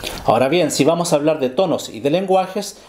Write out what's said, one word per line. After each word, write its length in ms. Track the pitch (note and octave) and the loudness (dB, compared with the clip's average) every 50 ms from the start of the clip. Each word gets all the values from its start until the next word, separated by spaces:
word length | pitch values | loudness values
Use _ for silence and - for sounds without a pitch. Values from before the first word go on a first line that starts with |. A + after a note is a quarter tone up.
| - - - - - | -12 -10 -10 -6 0
Ahora 240 | - G#2+ A2+ B2 C3+ | 2 2 4 4 2
bien, 220 | D3 F3+ E3+ D3 | 2 2 2 2
si 120 | - - C#3+ | 2 2 2
vamos 300 | D3+ E3+ E3+ F3 E3 E3 | 2 2 2 0 0 0
a 20 | |
hablar 240 | D3 C#3+ D3+ D#3 D3+ | 2 2 2 0 0
de 100 | C3+ B2+ | 0 -2
tonos 400 | B2+ - F#3+ F3 C3+ A2 - - | 0 0 0 0 0 -2 -4 -8
y 100 | - A2 | -10 -4
de 100 | G#2 C#3 | -2 0
lenguajes, 720 | D3 F3+ G3 F#3+ F#3 F#3+ F#3 F3+ - G#3 G3 - - - - | 0 0 0 0 0 0 0 -2 -6 -8 -8 -8 -12 -16 -18